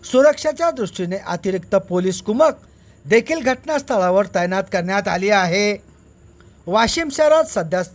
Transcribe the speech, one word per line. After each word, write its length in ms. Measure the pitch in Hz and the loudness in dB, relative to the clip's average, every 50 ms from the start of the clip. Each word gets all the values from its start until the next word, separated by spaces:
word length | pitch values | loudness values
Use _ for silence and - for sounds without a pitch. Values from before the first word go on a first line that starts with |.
| - - - | -12 0 2
सुरक्षेच्या 580 | 254 269 302 294 - - 311 294 - 330 339 | 4 4 4 4 2 -2 -4 -4 0 -2 -2
दृष्टीने 460 | 311 262 226 175 - - 185 170 185 | -2 -2 -6 -6 -6 -6 -6 -6 -6
अतिरिक्त 580 | 196 - - 170 175 - 196 185 185 165 - - | -8 -6 -6 -8 -6 -4 -4 -4 -4 -4 0 -2
पोलीस 480 | 196 190 - 175 180 180 185 180 185 - | -2 -2 0 -2 -2 0 -2 -4 -4 -4
कुमक 300 | - 214 247 311 311 - - _ _ _ _ _ - _ _ _ | -4 0 2 2 2 2 -2 _ _ _ _ _ -20 _ _ _
देखील 340 | 139 190 226 226 - 320 330 | 2 2 2 2 2 -4 -2
घटनास्थळावर 880 | 254 247 254 254 - - 311 285 277 - 262 214 185 180 180 190 202 | 0 -2 -2 -2 -4 -4 -4 -4 -2 -2 0 0 2 2 2 2 2
तैनात 360 | 185 - 185 175 180 185 190 190 190 - | 0 -2 -2 -2 0 -2 -2 -4 -2 -4
करण्यात 360 | 185 170 175 190 202 196 202 | -4 -2 0 -2 -2 -2 -2
आली 220 | 175 180 185 202 | -2 -2 0 2
आहे. 460 | 208 202 185 175 170 196 208 208 208 196 _ _ _ _ _ _ _ _ _ - _ _ - - _ _ _ | 2 2 2 2 0 0 0 0 -2 -4 _ _ _ _ _ _ _ _ _ -20 _ _ -20 -20 _ _ _
वाशिम 420 | - 180 214 233 226 - 330 330 302 | -2 0 2 2 2 0 -4 -4 -6
शहरात 360 | 269 - 311 302 311 320 311 | -2 0 4 4 4 4 2
सध्या 380 | 320 - 208 170 160 151 180 180 - - | 0 -2 -6 -4 -2 -2 -4 -4 -6 -10